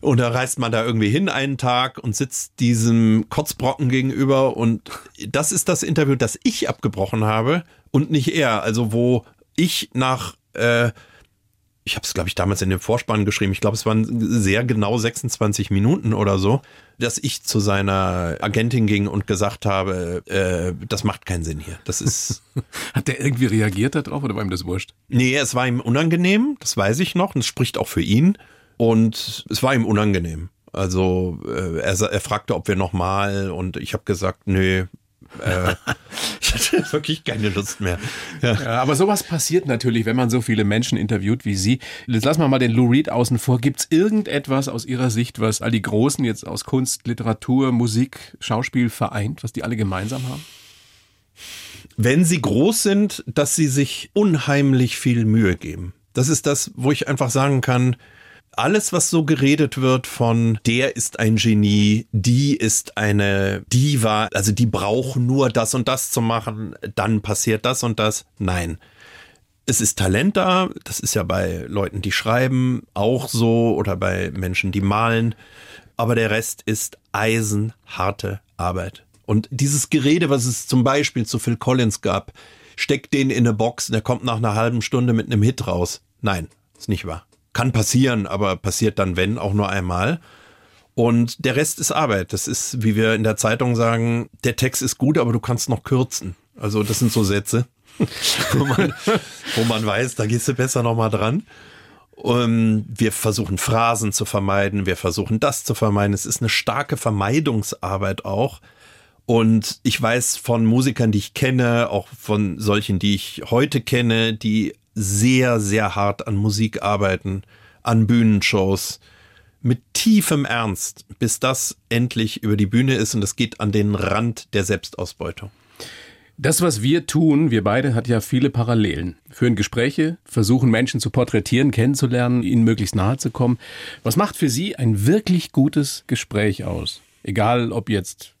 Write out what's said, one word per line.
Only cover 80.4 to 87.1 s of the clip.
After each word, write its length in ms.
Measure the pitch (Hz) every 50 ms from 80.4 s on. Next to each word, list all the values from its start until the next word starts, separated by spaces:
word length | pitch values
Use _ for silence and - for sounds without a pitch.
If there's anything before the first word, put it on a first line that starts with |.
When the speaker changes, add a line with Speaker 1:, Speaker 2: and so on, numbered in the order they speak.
| 117
Speaker 1:
es 200 | 127 120 - -
zum 180 | - - 127 120
Beispiel 400 | 135 135 143 147 - - 127 113
zu 140 | - - 117
Phil 180 | - - 117
Collins 440 | - - - 127 131 120 110 101 -
gab, 320 | - 101 92 101 - - - - - - - - - - -
"Steck 340 | - - - 143 - - -
den 200 | - 139 135 135
in 160 | 117 113 120
eine 80 | 117 113
Box, 320 | 104 113 113 110 - -
der 140 | - 113 110
kommt 220 | - - 127 - -
nach 120 | 127 117 110
einer 160 | 113 113 104
halben 280 | 110 113 117 120 120
Stunde 300 | 107 - - 127 123 123
mit 140 | 117 113 107
einem 160 | - 123 104
Hit 240 | 104 120 131 - -
raus." 360 | 98 90 87 87 - - - _ _ _ _
Nein, 280 | - 107 98 87 80 - _ _ _ _ _
ist 120 | _ - -
nicht 180 | 104 90 -
wahr. 180 | 92